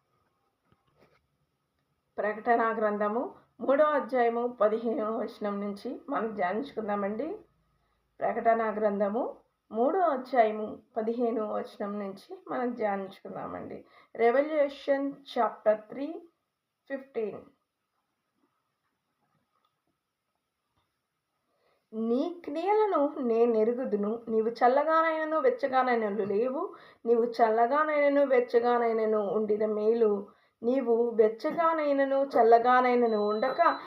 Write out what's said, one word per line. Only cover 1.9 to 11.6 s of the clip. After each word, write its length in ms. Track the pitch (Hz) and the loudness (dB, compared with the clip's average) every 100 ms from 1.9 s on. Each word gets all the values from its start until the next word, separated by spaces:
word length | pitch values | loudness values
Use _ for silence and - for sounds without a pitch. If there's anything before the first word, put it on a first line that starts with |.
| _ _ - | _ _ -6
ప్రకటన 560 | 202 214 240 233 226 220 | -4 -2 2 2 2 0
గ్రంథము 560 | 214 208 208 233 359 - _ - | 0 0 -2 -2 -6 -10 _ -6
మూడో 240 | 240 277 | 2 4
అధ్యాయము 640 | 302 285 214 262 233 233 240 - | 4 2 0 0 2 0 -4 0
పదిహేనవ 580 | 208 226 233 - 214 233 | 0 0 -2 -4 -4 -4
వచనం 420 | 220 - 208 202 | -6 -6 -6 -6
నుంచి 400 | 202 196 240 311 - | -6 -8 -10 -12 -6
మనం 260 | 277 220 | -6 -4
ధ్యానించుకుందామండి. 1040 | 202 180 214 277 226 208 202 196 220 311 427 - _ _ _ _ _ _ - | -4 -4 -4 -6 -8 -6 -4 -4 -4 -8 -10 -16 _ _ _ _ _ _ -6
ప్రకటన 540 | 196 226 226 226 220 | -4 0 2 2 0
గ్రంథము 600 | 208 214 202 202 220 392 - _ _ - | -2 -2 0 -2 -2 -6 -10 _ _ -8
మూడో 260 | 214 269 381 | -2 0 2
అధ్యాయము 800 | 339 262 247 254 214 214 214 - _ 226 | 0 -2 0 2 2 0 -8 -12 _ -6
పదిహేనవ 600 | 220 233 240 233 208 | -4 -2 -2 -2 -4
వచనం 420 | 208 | -6